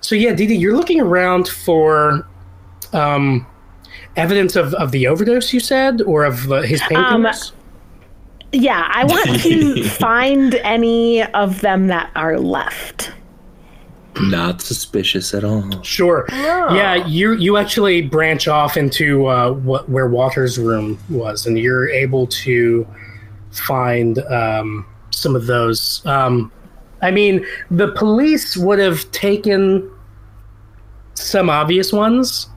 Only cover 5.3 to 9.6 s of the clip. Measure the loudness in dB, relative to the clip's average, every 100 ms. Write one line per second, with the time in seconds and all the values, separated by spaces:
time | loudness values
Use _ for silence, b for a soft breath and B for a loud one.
5.3 | 2 2 -2 0 2 2 0 0 2 2
6.3 | 0 -2 -2 0 -2 0 0 2 2 2
7.3 | -2 -10 -16 -20 -20 -20 -20 -20 -20 -20
8.3 | -20 -4 0 2 2 0 0 2 2 2
9.3 | 2 2 4